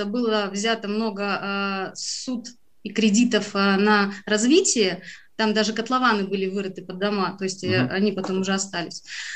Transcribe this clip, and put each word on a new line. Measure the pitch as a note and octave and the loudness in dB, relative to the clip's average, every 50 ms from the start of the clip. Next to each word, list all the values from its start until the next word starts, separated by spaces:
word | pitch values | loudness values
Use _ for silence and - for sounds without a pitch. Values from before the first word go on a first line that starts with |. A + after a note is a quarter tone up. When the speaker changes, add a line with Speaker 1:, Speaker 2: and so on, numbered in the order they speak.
| G#3 | -4
Speaker 1:
было | G3+ G#3 B3 A#3+ A3 G#3+ G#3+ G3+ F#3+ G3 | -2 -2 -2 0 0 2 0 0 -2 -2
взято | G3+ G#3 A3+ A3+ A3+ A3 | -2 -2 -2 -2 -2 -2
много, | G3+ G#3 G#3+ A3+ A3 G3 G3 G3+ G3+ F#3+ D#3+ - G3+ G3+ G3 G3 G3 G3 F#3+ F#3+ - | -4 -2 -2 -2 -2 -2 -4 -2 -2 -2 -2 -2 -4 -2 -2 -2 -2 -2 -4 -6 -8
э, | - | -8
суд | - - - - - - - B3+ A3 - - - - - - _ _ - | -10 -8 -8 -8 -8 -6 -6 -6 -8 -8 -12 -18 -20 -20 -20 _ _ -14
и | G#3 | -6
кредитов, | - - G#3+ G#3+ G3 A3+ B3 - G#3+ G#3 G3+ - - | 0 2 4 6 6 6 6 4 4 0 0 0 0
э, | G3 G3 G3+ G3 G3 | 2 4 4 4 4
на | G#3 G#3+ G#3+ G#3 G3+ G3 G3+ - - | 4 6 6 4 4 2 -2 -6 -4
развитие. | G#3 G#3+ G#3 A3 B3 D4+ F#4 F#4+ - - A#3 G3+ F#3 F3 F3+ - - - - - - _ | -2 0 2 4 4 6 6 6 4 4 2 2 2 0 -4 -8 -14 -18 -18 -20 -10 _
Там | - A3 G#3+ G#3 | 0 0 2 2
даже | A3 G#3+ G#3+ A3 | 2 2 0 0
котлованы | A3+ A3+ - B3+ B3+ B3+ A#3+ A3 G3+ F#3+ G3 | -4 -2 -2 0 2 2 2 2 2 0 -2
были | G3 G3 F#3+ F#3+ | -2 -2 -2 -2
вырыты | F#3+ G3+ G3 F#3+ F#3 - F3+ | -2 -4 -4 -6 -8 -10 -12
под | - F3+ F3+ | -10 -6 -4
дома, | G3+ G#3 G#3 G3+ F#3 E3+ G3 | -2 -2 0 0 0 -2 -2
то | - F#3+ | -4 -6
есть, | F#3 F#3 - - | -6 -6 -4 -2
э, | - - A3 B3+ | 0 0 2 2
Speaker 2:
Мгм. | - - | 0 0
Speaker 1:
они | F#3+ G3+ G#3+ F#3 | 2 2 2 0
потом | F#3 F#3 - F#3 F#3+ F#3+ | 0 -2 -2 -2 -2 0
уже | F#3+ F#3+ | 0 0
остались. | G3 G3 G3 - F3 E3 E3+ - - - - - - - - - | -2 -2 -4 -6 -6 -6 -8 -10 -14 -14 -14 -12 -12 -10 -10 -12